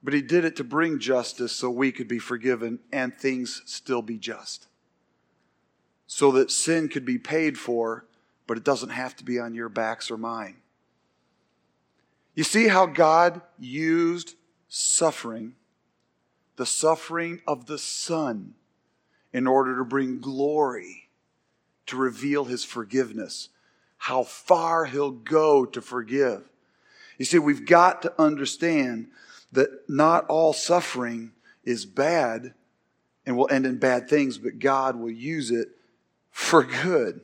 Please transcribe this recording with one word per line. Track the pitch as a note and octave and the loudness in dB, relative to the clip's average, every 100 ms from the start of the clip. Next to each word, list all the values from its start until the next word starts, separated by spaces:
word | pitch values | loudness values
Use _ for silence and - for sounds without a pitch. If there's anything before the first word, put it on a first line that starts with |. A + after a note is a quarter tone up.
but | C#3+ | -2
he | C#3+ | -2
did | B2+ E3+ | 2 2
it | E3 D#3 | 0 -4
to | |
bring | C3 D3 E3 D#3 | -4 -2 0 -2
justice | A2+ C3 A#2 - A#2+ | 0 0 -2 -6 -6
so | - B2+ | -4 -6
we | B2 C3+ | 0 -2
could | A#2+ A#2 | -2 -6
be | A#2+ | -6
forgiven | - B2 A#2 A#2+ A#2 A#2+ _ | -6 -4 -2 -2 -4 -8 _
and | C3+ B2+ - | -6 -6 -4
things | C3+ C3 A#2+ - | -4 -4 -6 -10
still | - - - B2 | -14 -16 -4 -4
be | A2+ A2 | -4 -10
just. | G#2+ A2 - - _ _ _ _ _ _ _ _ _ _ _ _ _ _ _ | -10 -12 -14 -16 _ _ _ _ _ _ _ _ _ _ _ _ _ _ _
So | - C#3+ | 2 4
that | C3 C3+ | 6 2
sin | - - E3 D3+ | 0 0 0 0
could | C#3+ | -6
be | B2+ B2 | -4 -6
paid | - D#3 D#3+ C3 | -2 0 0 -2
for, | - A#2+ A2+ A2+ - _ _ _ - | -4 -2 -2 -6 -12 _ _ _ -8
but | A2+ | -4
it | |
doesn't | C#3+ C3 A2+ | 0 0 -2
have | G#2 B2+ - | -8 -10 -10
to | |
be | A#2+ B2 | -6 -6
on | A#2 | -6
your | A#2 A#2 | -10 -8
backs | A2 A2+ A2+ - | -4 -4 -4 -8
or | A2+ | -8
mine. | A2+ A#2 G2+ F#2 _ _ _ _ _ _ _ _ _ _ _ _ _ _ _ _ _ | -8 -8 -10 -16 _ _ _ _ _ _ _ _ _ _ _ _ _ _ _ _ _
You | - | -4
see | D#3 A3 A3+ | 0 4 6
how | F#3+ F#3 | 6 4
God | D3+ D#3 D#3+ F3 E3+ - _ | 6 6 8 6 2 -18 _
used | B2+ C3+ D#3+ E3 E3+ F3 E3+ - _ _ _ | -12 -4 0 2 2 -2 -8 -18 _ _ _
suffering, | - - - E3 - A#2 A2+ A2+ B2+ _ _ _ _ _ _ _ _ _ _ | -6 -2 2 0 0 -10 -10 -12 -16 _ _ _ _ _ _ _ _ _ _
the | |
suffering | B2 - A#3+ B3 - E3 E3+ E3+ - | -4 2 2 2 0 -6 -4 -8 -6
of | C#3+ A#2+ | -6 -6
the | D3 | -10
Son, | - - - E3 D3 A2 F#2+ - _ _ _ _ _ _ _ | -8 -8 -4 -2 -2 -6 -10 -20 _ _ _ _ _ _ _
in | B2+ C3 | -4 2
order | C3 C3 B2+ | 2 2 -2
to | |
bring | B2 C3+ C3 B2+ | -4 -2 -4 -6
glory, | C3 C3+ C#3+ D3+ C#3+ A#2+ F2+ F#2 _ _ _ _ _ _ _ _ | -8 -4 -2 0 0 -2 -12 -20 _ _ _ _ _ _ _ _
to | - B2+ | -12 -2
reveal | C3 A2 C#3 C#3+ B2+ | -2 -2 -4 -2 -2
his | B2 | -6
forgiveness, | - A#2+ G#2+ B2+ A#2+ A2 F#2 - - _ _ _ _ _ | -8 -10 -4 -2 -2 -4 -12 -12 -16 _ _ _ _ _
how | - C3 | -4 -2
far | A#2+ - - F3 E3 E3 D3+ | -2 -6 4 4 4 2 0
he'll | C3+ C#3+ | -2 -4
go | B2+ A2+ D#3 D#3 C#3+ B2 | -4 0 4 6 6 4
to | B2 | -4
forgive. | - B2 A2 C3+ C3 G2+ - _ _ _ _ _ - _ | -8 -8 -4 0 0 0 -10 _ _ _ _ _ -20 _
You | C3 | 2
see, | E3+ | 2
we've | D3 C#3+ A2+ | 2 0 6
got | E3+ F3+ F3 | 8 8 4
to | - - | -6 2
understand | D#3 D3+ C3+ - E3+ D#3+ C3 A2+ A2+ _ - - _ | 2 2 -6 -4 -2 0 0 -4 -12 _ -20 -20 _
that | C3 C#3 - - | 0 0 0 -6
not | C#3 D#3 E3+ - | 2 4 4 2
all | D#3 D#3+ | 2 4
suffering | D3 - F3 E3+ B2+ A#2+ A#2 A2+ _ _ _ | 2 2 2 2 -6 -6 -6 -12 _ _ _
is | - A#2+ | -4 -4
bad | G2 G2 D3 E3+ B2+ A2+ B2 _ _ _ _ _ _ _ - | -4 -2 2 2 0 -2 -10 _ _ _ _ _ _ _ -4
and | B2 | 0
will | C#3 | 2
end | C3+ C3 | 2 0
in | B2+ | 2
bad | C3 B2 A#2+ | 2 2 2
things, | D3+ C#3 A#2 | 2 2 -2
but | A#2 A#2+ | -8 -2
God | C3+ C3+ C3+ A#2+ | 0 2 0 -2
will | A#2 | -6
use | A2+ C3 D#3+ B2 | -8 -8 -6 -2
it | A#2 A2+ _ _ _ _ _ _ | -2 -2 _ _ _ _ _ _
for | - - E3+ | -8 4 6
good. | B2+ B2+ D#3+ E3+ A2 E2 | 6 -2 0 0 0 -6